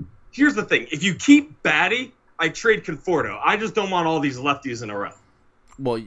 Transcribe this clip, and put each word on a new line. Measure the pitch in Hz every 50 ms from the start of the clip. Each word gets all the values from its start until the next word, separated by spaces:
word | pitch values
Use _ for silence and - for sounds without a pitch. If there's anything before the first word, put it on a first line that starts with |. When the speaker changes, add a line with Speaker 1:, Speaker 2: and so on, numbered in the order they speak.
| - - - - - -
Speaker 1:
Here's | - 247 285 294 190
the | 208 185
thing. | - 170 117 117 -
If | 156 151
you | 185 - -
keep | - - - 285 294 285 - - - -
Batty – | 160 151 151 175 185 220 247 262 - - _ _ _ _
I | - 165 160
trade | 151 - - 226 214 175 -
Conforto. | - 160 143 - 190 175 143 117 104 101 107
I | 139 165 196
just | 208 226 208 -
don't | 214 196 190
want | 185 175 165
all | 160 160 156
these | 143 143 127
lefties | 123 135 147 139 - - 131 117 110 117
in | 107
a | 104
row. | 101 101 - - - _ _ _ _ _ _ _ _ _ _ -
Speaker 2:
Well, | - 135 123 117 113 110